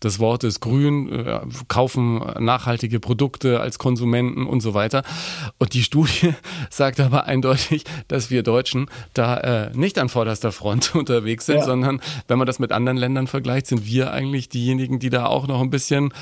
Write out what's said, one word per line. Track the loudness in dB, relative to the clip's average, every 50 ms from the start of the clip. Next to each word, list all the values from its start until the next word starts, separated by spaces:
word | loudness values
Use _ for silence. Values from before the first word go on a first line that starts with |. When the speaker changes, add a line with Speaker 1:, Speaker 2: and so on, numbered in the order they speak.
| -4
Speaker 1:
des | -4 0 2
Wortes | 2 2 2 2 0 -2 -2 -2
grün, | -4 0 2 2 2 2 2 0 -2 -4
äh, | -6 -6 -4 -4 -4 -6 -6 -8 -12 -14 -10 -4
kaufen | 0 2 2 2 2 2 2 2 2 0 -2 -6 -4 -2
nachhaltige | 0 2 2 0 0 -2 -2 0 -2 -2 -2 -2
Produkte | 0 -2 0 0 0 -2 -2 -2 0 2 2 2
als | 0 -2 -6 -2
Konsumenten | 0 0 0 2 2 2 2 2 2 0 0 -2 -4
und | 0 0 0
so | 0 2 2
weiter. | 2 0 2 0 -2 -2 -2 -10 -10 -10 -10 -10 -10 -10 -12 -2 _
Und | -2 0 2
die | 0
Studie | 0 2 4 4 4 4 2 2 2 2 2 0 -6 -14
<laughs> | -10 -10 -10 -10
sagt | -2 0 0 0 2 2
aber | 2 4 4 2 2
eindeutig, | 2 0 2 4 4 2 2 2 0 -2 -2 -2 -6 -12 -14 -8 -4
dass | -4 -4 -2 0
wir | 0 0 2
Deutschen | 4 2 2 2 0 -2 -2 -4 -4 -8 -16 -18 -8 _
da, | 0 2 2 2 0
äh, | 0 0 0 0 0 -2 -2
nicht | 0 0 0 0 0
an | -2 0
vorderster | 0 0 0 0 -2 -2 -2 -4
Front | -4 -2 -2 0 0 2 0 2 2
<laughs> |
unterwegs | 0 2 2 2 2 2 0 -4 -4 0 2
sind, | 2
Speaker 2:
Ja. | 2 4
Speaker 1:
sondern | 2 2 2 2 0 0 -2 -4 -8 -10 -10 -2 0
wenn | 2 2
man | 2
das | 0 0 -2
mit | -2 0
anderen | 0 0 0 0 0 0
Ländern | 0 0 0 0 -2
vergleicht, | -2 -4 -4 -2 0 -2 -2 0
sind | 0 -2 -2 0 0
wir | 0 0 0 0
eigentlich | -2 -4 -4 -2 -4
nicht | -4 -6 -4 -4
diejenigen, | -2 0 0 0 0 0 -2 -2 -2
die | -2 0
da | 0 0 2
auch | 2 0 0 0 -2
noch | 0 0
ein | 0 0
bisschen | 0 -2 0 0 2 2 2 0 -2 -6